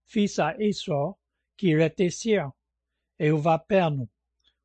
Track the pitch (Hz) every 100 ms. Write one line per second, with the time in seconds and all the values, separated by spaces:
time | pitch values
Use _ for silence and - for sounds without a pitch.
0 | _ 220 202 - 156 165 214 190 - 147
1 | 151 196 _ _ _ - 185 156 160 -
2 | 180 - 233 202 143 - _ _ _ _
3 | _ _ 151 156 160 160 - 190 170 143
4 | 120 _ _ _ _ _